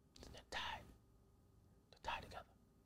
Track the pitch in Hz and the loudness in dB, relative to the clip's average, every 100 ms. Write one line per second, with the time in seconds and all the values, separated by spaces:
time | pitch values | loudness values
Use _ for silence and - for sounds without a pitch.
0 | - - - - - - - - - - | -6 -6 -4 -4 2 6 6 4 0 -10
1 | - - - - - - - - - - | -14 -16 -16 -18 -16 -16 -16 -16 -16 0
2 | - - - - - - - - | 4 6 4 -2 -4 -12 -18 -18